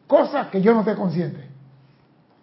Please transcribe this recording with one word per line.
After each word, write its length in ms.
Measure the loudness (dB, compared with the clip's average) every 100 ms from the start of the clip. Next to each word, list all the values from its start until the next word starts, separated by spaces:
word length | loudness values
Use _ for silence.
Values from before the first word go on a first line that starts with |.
| 0
cosas 400 | 2 2 -2 -4
que 140 | 0
yo 120 | 2
no 60 | 4
esté 160 | 2 -2
consciente. 500 | -2 -2 -4 -8 -16 -20 -20 -20 _ _ _ _ _ _